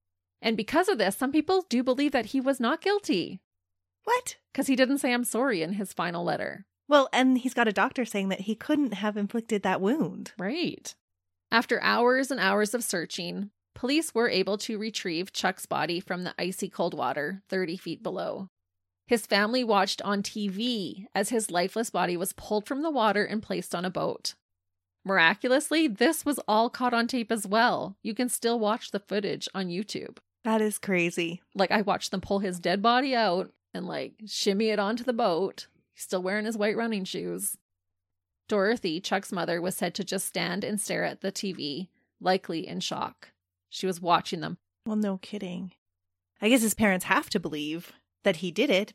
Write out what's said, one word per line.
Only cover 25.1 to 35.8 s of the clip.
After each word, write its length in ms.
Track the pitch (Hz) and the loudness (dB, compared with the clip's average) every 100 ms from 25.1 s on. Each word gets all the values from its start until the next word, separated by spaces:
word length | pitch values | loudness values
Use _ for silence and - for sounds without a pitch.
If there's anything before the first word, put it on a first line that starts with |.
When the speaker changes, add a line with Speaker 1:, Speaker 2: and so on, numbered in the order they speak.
| 190 165 202 262 262 302 311 311 | 6 6 6 2 2 4 2 2
Speaker 1:
this 380 | 196 247 311 294 | 4 2 4 -2
was 140 | 277 - | -2 2
all 240 | 214 240 | 4 2
caught 220 | - 247 | 0 0
on 120 | 233 233 | 2 0
tape 260 | 254 220 | -2 -2
as 140 | 220 202 | -2 0
well. 520 | 214 240 156 - - | 2 4 2 -4 -8
You 140 | 220 214 | -6 -2
can 140 | 247 | -2
still 300 | - 233 233 | 0 0 2
watch 300 | 208 226 - | 2 0 -2
the 100 | 202 | -6
footage 480 | - 202 208 - - | -2 -2 -2 -4 -6
on 140 | 196 185 | -6 -4
YouTube. 500 | 175 208 - - - _ _ | -4 -4 -8 -10 -14 _ _
Speaker 2:
That 160 | 220 220 | 0 2
is 200 | 214 202 | 2 -2
crazy. 640 | - 185 170 175 165 175 _ | 0 2 2 0 -4 -6 _
Speaker 1:
Like, 160 | 196 190 | 0 2
I 120 | 220 | 2
watched 280 | 202 180 - | 2 0 -2
them 120 | 196 | -6
pull 180 | - 202 | -2 0
his 200 | 196 175 | 0 -2
dead 220 | 175 190 | 0 2
body 320 | 226 247 277 | 4 4 2
out 400 | 240 214 175 180 _ _ 185 | 2 2 2 -2 _ _ -8
and, 100 | 175 | -6
like, 300 | 151 123 - 214 | -6 -8 -12 -10
shimmy 440 | - 208 196 220 | -2 0 2 2
it 100 | 208 | 2
onto 240 | 196 233 | 0 0
the 100 | 240 | -2
boat. 540 | 233 226 165 190 - - _ | 0 2 2 0 -4 -18 _